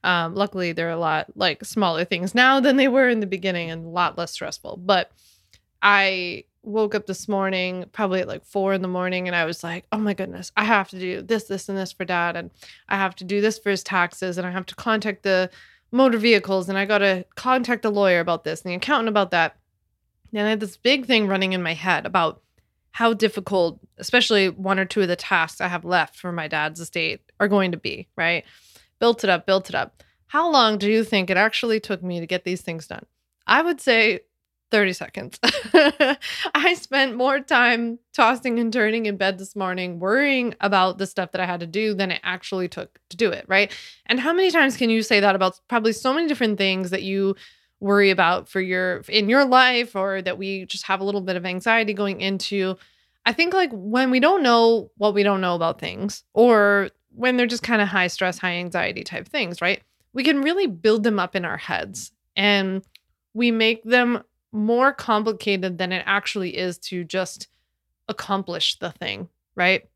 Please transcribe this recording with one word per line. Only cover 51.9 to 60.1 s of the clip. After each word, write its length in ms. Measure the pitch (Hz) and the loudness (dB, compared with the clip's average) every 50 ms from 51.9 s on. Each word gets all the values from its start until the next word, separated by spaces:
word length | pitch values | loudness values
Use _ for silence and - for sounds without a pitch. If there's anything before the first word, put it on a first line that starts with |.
| 208 | -2
going 260 | 196 208 196 190 - | -2 -2 -4 -4 -4
into? 580 | 185 190 196 185 - - 202 202 185 190 185 - - _ _ _ _ _ _ _ _ | -4 -4 -4 -4 -6 -4 -2 -2 -2 -2 -4 -8 -14 _ _ _ _ _ _ _ _
I 60 | 233 | -2
think, 220 | 233 - 339 359 370 | 2 2 0 2 4
like, 160 | 381 359 285 | 2 2 2
when 400 | 240 196 180 208 220 254 262 254 | -2 -8 -6 -2 0 2 2 4
we 80 | 254 254 | 4 4
don't 240 | 254 320 392 381 285 | 6 6 4 4 4
know 480 | 254 233 233 233 226 226 220 - - _ | 6 6 6 6 6 4 2 -2 -8 _
what 160 | _ 208 208 202 | _ 0 2 2
we 100 | 208 196 | 2 2
don't 160 | 202 202 190 | 2 2 2
know 160 | 185 180 175 | 0 -2 0
about 240 | 170 165 165 - - | 0 -2 -2 -4 -4
things, 460 | - 165 90 - 190 208 - - _ _ _ | -8 -10 -8 -6 -6 -6 -8 -10 _ _ _
or 560 | - 233 247 226 214 202 202 202 202 196 - _ _ _ _ _ | 4 6 6 6 6 6 4 4 2 0 -2 _ _ _ _ _
when 220 | 233 240 254 254 | -4 -2 0 2
they're 100 | 247 247 | 2 0
just 160 | 233 240 233 - | 0 -2 -6 -2
kinda 220 | 233 240 214 202 | 0 2 2 2
high 220 | 190 185 190 180 | 2 0 0 0
stress, 300 | 175 - - 190 180 175 | 0 -2 -2 -2 -2 -2
high 180 | - - 180 175 | -2 -4 -4 -4
anxiety 500 | 175 180 175 170 175 170 - - - - | -4 -6 -4 -4 -4 -4 -4 -4 -8 -10
type 240 | - - - - - | -10 -10 -12 -12 -6
things, 320 | - 294 226 175 175 - | -4 -4 -4 -4 -6 -4
right? 200 | 175 180 196 - _ _ _ _ _ _ | -2 -2 -2 -2 _ _ _ _ _ _